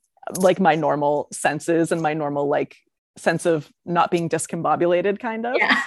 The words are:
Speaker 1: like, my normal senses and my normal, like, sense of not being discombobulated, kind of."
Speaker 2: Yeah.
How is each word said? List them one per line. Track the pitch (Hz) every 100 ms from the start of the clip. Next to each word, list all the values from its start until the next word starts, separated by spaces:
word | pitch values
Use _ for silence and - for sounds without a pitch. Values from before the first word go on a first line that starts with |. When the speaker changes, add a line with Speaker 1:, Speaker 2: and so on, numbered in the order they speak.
| _ _ - 175
Speaker 1:
like, | 185 185
my | 180 156
normal | 147 147 147 147 -
senses | - - 147 - 165 165
and | 170
my | 156
normal, | 156 147 143 143
like, | 143 135 - _ _ _ -
sense | - 165 175
of | 160 - _ -
not | 170 -
being | 175 165
discombobulated, | 160 - 175 156 151 175 180 185 202
kind | 233 226 233
of." | 269
Speaker 2:
Yeah. | - -